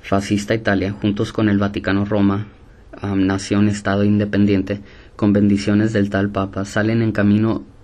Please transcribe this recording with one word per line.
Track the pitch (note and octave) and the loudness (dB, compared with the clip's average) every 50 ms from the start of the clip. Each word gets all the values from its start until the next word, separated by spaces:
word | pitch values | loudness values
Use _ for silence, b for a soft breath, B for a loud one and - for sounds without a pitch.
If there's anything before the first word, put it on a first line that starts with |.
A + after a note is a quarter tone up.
fascista | - - G2 G2 G2+ - G#2+ G2+ G2+ - A#2 | -6 -4 -4 -4 -2 -2 -4 -4 -2 -2 -4
Italia, | A#2 A2+ A2 G2+ G2 F#2 F#2+ | -2 0 -2 0 0 -2 -4
juntos | G2+ - - G#2+ G2+ G#2 A#2 A2 - | -6 -2 -2 -2 0 0 -4 -4 -2
con | - A2+ G#2+ | 0 0 2
el | G2+ G2 | 2 2
Vaticano, | G2+ G2 G2+ G#2 G2 G#2 G2 G2 G2+ | 0 -2 -4 -4 -4 -2 -2 0 -2
Roma, | G2+ G#2+ G#2 G2+ G2+ G2 G2+ A2 - b b b b b b b b - - | 0 0 2 2 2 0 -2 -6 -10 b b b b b b b b -18 -10
am, | - G2+ G2 G2 F#2+ | -6 -4 0 0 0
nación, | F#2+ F#2+ G2 - - G#2 G2+ G#2 G#2+ | 0 0 -2 -2 -2 0 2 2 2
estado | G#2 G#2 - G#2 G2 G2+ G2+ | 0 -2 -2 -2 0 2 2
independiente, | G#2 G#2 G#2 G#2 G#2 G2+ G2 G#2 G2+ G2+ F#2+ F#2+ G2 G2+ G2+ B B B B B B B | 2 2 2 0 0 2 2 2 4 2 2 0 -2 -6 -8 B B B B B B B
con | - - G#2 G2+ | -2 0 2 4
bendiciones | G#2 G2+ G2+ G2+ G2 - - G#2 G#2 G#2+ A2+ A2+ | 4 4 4 2 2 2 2 2 2 2 2 2
del | G#2+ G2+ G2 | 0 0 0
tal | G2+ G2 G2 G2+ | 0 -2 -2 -2
Papa, | G2+ F#2+ G2 G2 G2+ G2 G2 | -2 -4 -4 -4 -4 -8 -8
salen | G2 - A2 G#2 A2 A2+ A#2 | -4 -4 -2 -2 0 0 0
en | A#2 A2 | 0 0
camino | G2+ G#2 G2+ G2+ G2+ G#2 G#2+ A2+ A2 - - - - - | 0 2 2 4 4 4 2 0 -2 -4 -6 -12 -20 -20